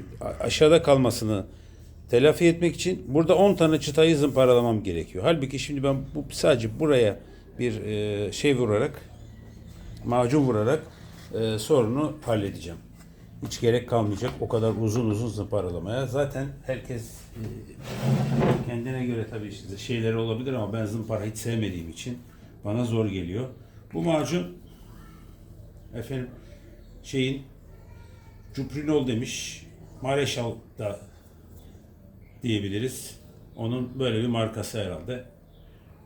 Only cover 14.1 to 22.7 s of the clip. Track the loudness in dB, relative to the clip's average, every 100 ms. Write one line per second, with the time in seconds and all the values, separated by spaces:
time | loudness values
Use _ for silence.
14.1 | -2 -4 -4 -2 0 0 2 0 2 0
15.1 | 0 -2 -6 -4 -2 -2 -4 -4 -4 -2
16.1 | -2 -2 -4 -8 -8 -8 -8 -8 -10 -10
17.1 | -16 -16 -12 -12 -12 -14 -16 -12 -4 2
18.1 | 2 2 2 2 2 -2 -4 -4 -4 -2
19.1 | -2 -4 -8 -10 -12 -12 -10 -4 -2 0
20.1 | 0 0 -2 -4 -4 -4 -4 -4 -4 -4
21.1 | -4 -4 -6 -4 -2 -2 -4 -10 -10 -10
22.1 | -10 -14 -20 -20 -10 -4